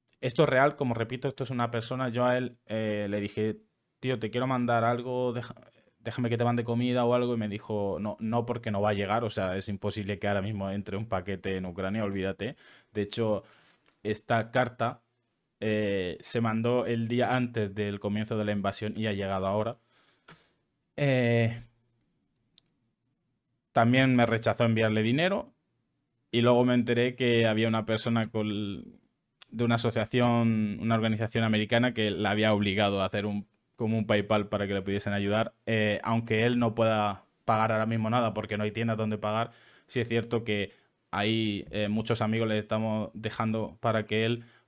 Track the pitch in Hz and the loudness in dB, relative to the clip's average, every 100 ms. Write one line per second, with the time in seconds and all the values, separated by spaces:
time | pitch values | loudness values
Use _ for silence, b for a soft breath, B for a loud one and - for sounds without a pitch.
0 | _ _ 127 - 147 127 143 147 131 117 | _ _ -4 2 4 4 4 2 -2 -2
1 | 113 127 139 - 123 127 120 120 113 131 | -4 -4 -6 -6 -6 -2 -2 -4 -4 -4
2 | 131 117 123 127 127 120 - 110 110 104 | -4 0 2 2 0 -8 -8 -4 -2 -2
3 | 101 101 101 - 107 104 - _ _ _ | -2 -2 -4 -2 -2 -4 -10 _ _ _
4 | 127 127 110 120 131 127 120 117 113 120 | -4 -4 -4 -2 -2 0 2 2 2 0
5 | 123 127 123 120 117 - - _ _ _ | -2 -2 -2 -4 -8 -14 -20 _ _ _
6 | - 110 120 117 120 120 117 117 123 123 | -8 -4 -2 0 2 0 0 0 2 2
7 | 120 123 123 120 107 101 - 104 101 85 | 2 2 2 -2 -4 -6 -6 -4 -2 -4
8 | 104 - 110 117 117 110 113 101 104 101 | -6 -6 -2 -2 -2 -4 -4 0 2 2
9 | 98 110 113 - - 95 98 101 104 104 | 0 0 -2 -2 -2 -2 -6 -6 -4 -4
10 | 98 101 104 101 98 107 98 101 98 98 | -4 -4 -2 -2 -2 -4 -4 -4 -6 -6
11 | 110 95 90 95 95 95 92 87 95 107 | -4 -4 -4 -6 -4 -4 -6 -6 -4 -2
12 | 104 98 95 92 98 - B B B 104 | -4 -2 -4 -4 -6 -8 B B B -6
13 | 104 - 113 101 b b b b b _ | -4 -2 0 -2 b b b b b _
14 | 104 - - 117 110 123 123 117 120 131 | -6 -6 0 0 0 0 0 0 -4 -4
15 | _ _ _ _ _ _ 107 107 104 98 | _ _ _ _ _ _ -2 0 0 0
16 | 90 80 - 123 113 113 117 123 117 117 | -2 -6 -6 -2 0 0 0 0 0 -2
17 | 113 120 110 127 123 120 104 98 104 101 | 0 0 2 0 0 -2 -4 -2 -4 -4
18 | 104 104 107 110 104 101 98 - 107 107 | -2 -2 -2 -2 -2 -2 -2 -4 -6 -4
19 | 110 101 98 95 95 104 107 120 b b | -4 -2 -2 -2 0 0 -2 -6 b b
20 | b b b b b b _ _ _ - | b b b b b b _ _ _ -2
21 | 143 127 120 117 117 117 - _ _ _ | 2 2 4 4 2 0 -10 _ _ _
22 | _ _ _ _ _ _ _ _ _ _ | _ _ _ _ _ _ _ _ _ _
23 | _ _ _ _ _ _ _ - 117 127 | _ _ _ _ _ _ _ 2 4 6
24 | 131 123 120 113 113 101 117 113 110 107 | 6 6 4 4 2 2 2 4 2 2
25 | 110 131 180 196 - _ _ _ _ _ | 2 2 2 0 -4 _ _ _ _ _
26 | _ _ _ 117 120 123 123 123 120 120 | _ _ _ 2 4 6 6 4 2 2
27 | 123 131 123 117 113 110 113 110 110 110 | 0 0 2 4 4 4 2 0 0 -2
28 | - 117 110 113 107 104 104 90 - - | 0 0 0 -2 -4 -4 -6 -8 -12 -20
29 | _ _ _ _ - 113 117 117 117 113 | _ _ _ _ -12 -4 0 2 0 -2
30 | 104 127 120 117 117 110 107 104 113 113 | 0 2 2 4 2 2 0 -2 0 0
31 | 110 107 110 117 113 107 107 117 123 110 | 0 0 -2 0 2 2 2 2 2 0
32 | 110 95 101 107 110 107 104 95 104 98 | 0 0 0 2 4 4 2 2 2 2
33 | 92 104 104 104 98 _ _ - 113 113 | 0 -2 -2 -4 -8 _ _ -6 -2 0
34 | 107 107 101 107 101 101 101 98 95 101 | 2 2 2 0 0 -2 -2 -2 -2 -2
35 | 104 101 101 107 113 - - 110 107 104 | 0 0 2 2 0 -4 -2 0 2 0
36 | - 117 117 110 117 123 117 113 113 110 | 0 0 2 2 2 2 2 2 2 2
37 | 104 98 - _ - 110 110 110 110 113 | 0 -2 -12 _ 0 2 2 2 0 0
38 | 110 120 113 101 104 104 104 107 113 110 | 0 2 0 -2 -4 -2 -2 -2 -2 0
39 | 110 107 107 110 117 B B B _ 123 | -2 -2 -2 -2 -4 B B B _ -4
40 | 113 117 113 117 113 104 101 B B _ | 0 -2 0 -2 -2 -2 -4 B B _
41 | _ 98 104 110 110 101 - 101 104 107 | _ -2 0 2 0 -2 -6 -4 -2 -2
42 | 110 113 110 110 113 107 104 110 110 110 | -2 0 0 0 0 0 -2 -2 0 -2
43 | 107 - 110 - 113 110 104 - 117 110 | -4 -6 -8 -4 -2 -2 -4 -4 -2 0
44 | 107 107 110 120 117 B | 0 0 0 -2 -6 B